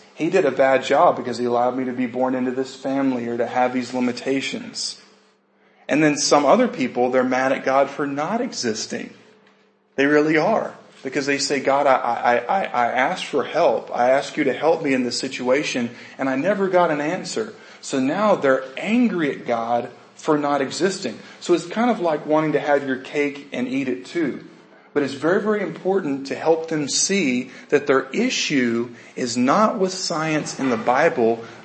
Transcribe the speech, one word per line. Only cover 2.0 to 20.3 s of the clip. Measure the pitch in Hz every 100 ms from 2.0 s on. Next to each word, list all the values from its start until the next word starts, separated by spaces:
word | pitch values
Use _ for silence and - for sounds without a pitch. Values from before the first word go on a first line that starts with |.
| 123
born | 123 127
into | 131 127
this | 123 131 -
family | 139 135 135 127 117
or | 120
to | 117
have | 123 127
these | 127 120
limitations. | 127 123 120 - 139 - 107 - - - - - _ _ _ _ _ _ _ -
And | 135
then | 151 143
some | - 151
other | 139 196 247
people, | - 170 127 123
they're | 131
mad | 127 127 131
at | 135
God | 135 135 135
for | - 143
not | 139 160 226
existing. | 247 - 120 107 - 117 - - - _ _ _ _ _ _ -
They |
really | 139 151 151 160
are. | 175 214 - - - -
Because | 135 147
they | 135 139
say, | - 139
"God, | 135 135 143
I, |
I, | 127 127 117 123 120
I, | - -
I | - 120 117
asked | 120 139 180
for | - 143
help. | 110 151 165 113 -
I | - 123
asked | 135 147 -
you |
to | 139
help | 120 147 170
me | 151
in | 131
this | 123 -
situation, | 139 - 123 135 151 135 117 - - -
and | 135
I | 131
never | 165 202 190
got | 180 175
an | 147
answer." | 147 180 170 - 110 - - -
So | - 139
now | 131 175 214
they're | 170 135 131 - -
angry | 175 233 240 180 147
at | - -
God | 117 117 120 - - -
for | - -